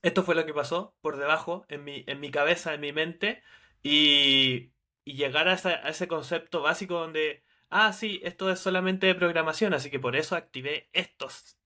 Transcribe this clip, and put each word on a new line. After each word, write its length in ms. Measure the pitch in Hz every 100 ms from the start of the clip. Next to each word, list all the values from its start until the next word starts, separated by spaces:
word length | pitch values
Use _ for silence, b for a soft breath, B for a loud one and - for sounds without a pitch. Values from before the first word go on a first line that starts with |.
"Esto 200 | 180 180
fue 100 | 180
lo 120 | 165 156
que 80 |
pasó 420 | 147 135 170 214 _
por 140 | 151 139
debajo, 480 | 143 156 - 180 -
en 160 | 147
mi, 200 | 143 139 131
en 140 | 139
mi 100 | 143
cabeza, 440 | 147 147 170 170
en 60 | 147
mi 100 | 147
mente", 500 | 147 165 165 202 247 b b b b
y, 880 | 147 147 151 143 139 135 131 123 - _ _ _
y 100 | - 135
llegar 320 | 139 147 170
a 60 |
esa, 160 | 185 185 170 147
a 20 |
ese 180 | 156 180
concepto 540 | 160 131 165 - 170
básico 320 | 143 170 185
donde, 500 | 175 160 156 156 143 _ _ _
"Ah, 220 | 185 214
sí, 280 | 208 220 196
esto 260 | 175 - 190
es 100 | 180
solamente 460 | 196 185 185 190 190
de 80 |
programación, 600 | 185 175 165 160 156 214
así 160 | 151 135
que 100 | 139
por 160 | 131 131
eso 200 | 156 170
activé 520 | - 135 135 156 _
estos 680 | 175 180 _ 135 - - _